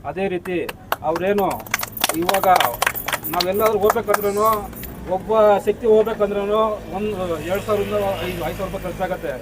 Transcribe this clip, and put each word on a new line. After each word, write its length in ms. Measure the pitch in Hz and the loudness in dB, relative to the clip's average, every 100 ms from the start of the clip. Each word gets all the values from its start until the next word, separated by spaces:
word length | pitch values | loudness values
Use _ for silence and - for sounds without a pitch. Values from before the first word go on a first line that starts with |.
ಅದೇ 240 | 139 160 196 | -6 -2 -2
ರೀತಿ 380 | 180 185 175 120 - - - | -2 -2 -2 -2 -8 -8 -4
ಅವ್ರೇನು 460 | 151 170 185 202 185 139 - - - - - 160 | -2 0 0 2 0 -2 -6 -6 -6 -2 -2 0
ಇವಾಗ 300 | 175 196 185 175 - - - - - - - | 0 2 4 4 2 0 -2 -2 -6 -6 -4
ನಾವೆಲ್ಲಾದ್ರೂ 500 | 175 180 202 220 208 | -2 0 2 2 4
ಹೋಗ್ಬೇಕಂದ್ರೂ, 680 | 208 233 208 208 202 202 214 214 208 - - - - | 4 4 2 0 0 2 2 2 -4 -10 -12 -12 -4
ಒಬ್ಬ 180 | 185 190 220 208 202 208 | -4 2 4 6 6 2
ಶಕ್ತಿ 200 | 208 240 | 0 4
ಹೋಗ್ಬೇಕಂದ್ರೂ 720 | 214 214 220 202 202 202 214 220 208 - 180 | 6 4 2 0 0 0 2 2 -2 -6 -4
ಒಂದು 440 | 214 196 180 160 | -4 -2 -4 -4
ಎರಡು 220 | 165 196 | -2 -4
ಸಾವಿರದಿಂದ 320 | 214 208 196 208 196 190 180 | 0 -2 0 0 0 -2 -4
ಐದು, 180 | 175 | -4
ಐದು 140 | 160 175 | -6 -4
ಸಾವಿರ 140 | 190 | -6
ರೂಪಾಯಿ 120 | 190 | -6
ಖರ್ಚಾಗತ್ತೆ. 480 | 180 165 185 180 165 127 | -6 -4 -4 -2 -4 -6